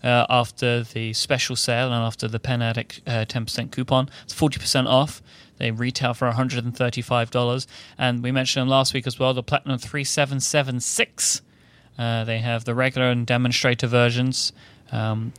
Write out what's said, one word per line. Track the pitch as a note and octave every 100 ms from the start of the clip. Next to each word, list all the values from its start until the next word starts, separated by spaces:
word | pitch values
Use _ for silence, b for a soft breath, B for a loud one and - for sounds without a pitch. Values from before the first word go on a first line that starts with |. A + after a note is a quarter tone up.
uh, | B2+ A#2+ -
after | B2 A2+ - B2 A#2+
the | A2+ - A2+
special | G#2+ - C3 - B2+
sale | - A#2+ B2+
and | A#2+ A2+
after | - A#2
the | A2+
Pen | - A#2+
Addict, | A#2 A2+ A2 - -
uh, | A#2 A2
ten | B2+ A2+
percent | - A#2
coupon. | - B2 C3 C#3 B
It's | B
forty | - D3+ -
percent | - C3+ B2+
off. | B2+ C#3+ - - B B -
They | A#2
retail | A2 B2 - B2+
for | A#2 B2
a |
hundred | A#2 B2+ A#2+
and | A#2+ A2+
thirty-five | B2 B2 A#2 B2 A#2
dollars. | B2 A#2+ B2+ - B B B
And | B2+ B2
we | B2
mentioned | C3 C3 C#3
them | C3
last | C3+ C3
week | C3+ B2
as | -
well, | C3
the | B2+
Platinum | A#2+ C#3+ C#3 B2+
three | - D3 C3+
seven | - C#3 C#3
seven | - D3+ C3+ B2
six. | - - A#3 - - - - b b b b -
Uh, | A#2 A#2
they | A2+ A2+
have | A#2+ A#2
the | A#2
regular | A#2+ C3 B2+ B2+
and | A#2+ A#2
demonstrator | B2 B2 A#2+ C3 A#2+ B2
versions. | A#2+ A#2+ A#2+ B2+ C3 - - B B B
Um, | A#2 A2 A2 A2+